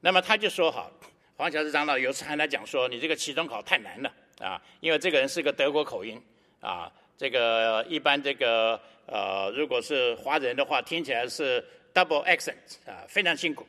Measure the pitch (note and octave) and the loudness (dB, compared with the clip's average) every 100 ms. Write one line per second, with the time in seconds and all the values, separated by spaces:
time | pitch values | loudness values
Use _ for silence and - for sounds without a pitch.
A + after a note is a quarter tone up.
0 | E3+ F#3 F#3 G#3+ G#3 - E3 B2+ E2 - | 4 4 4 0 2 2 0 0 -12 -18
1 | - _ _ _ D#3+ D3+ D3+ D3 D3 C3+ | -20 _ _ _ -4 -2 0 0 2 2
2 | B2+ C3+ D3 D3 D3+ C3+ G#2+ C#3 B2+ A#2+ | 0 -2 -6 -2 -2 -2 -2 -2 -2 -2
3 | D#3 D#3 - C3 - A2 - F3 G2 G#2+ | -4 -2 -2 -4 -4 -8 -2 -2 -2 -8
4 | C3+ - _ - F#2 F#2 - - D#3+ D3+ | -10 -10 _ -10 -8 -8 -12 -6 0 2
5 | F3+ D3 C3+ E3+ D3 C#3+ C#3+ D3 C#3+ A2+ | 4 2 2 0 -2 2 2 2 -2 -6
6 | G#2 A2+ _ _ _ _ A2 F2+ E2+ _ | -10 -14 _ _ _ _ -8 -8 -10 _
7 | _ _ C3+ B2 A#2 A2+ A2+ A2 D3 D#3 | _ _ 0 2 4 4 4 2 0 0
8 | D3 C#3+ C#3 C3+ B2 A2+ A2+ A2+ - - | 2 2 0 0 2 4 4 0 -6 -20
9 | - G#2+ G2 G2 G2 A#2+ D3 B2 A#2 C#3+ | -6 -4 -2 -2 -2 -2 0 -2 0 0
10 | B2 A2+ C3 D3+ C3 B2 C#3 C#3+ - E3 | 2 0 0 0 0 0 0 0 0 -6
11 | C#3 B2 B2 - C#3+ B2 - - _ - | -2 -2 -2 -2 0 0 -2 -20 _ 2
12 | F3+ D3+ E3 - - - - - - F#2+ | 4 2 4 2 0 -8 -14 -20 -16 -16
13 | - G3+ F3+ D3+ E3+ C#3+ | -4 0 0 0 -2 -4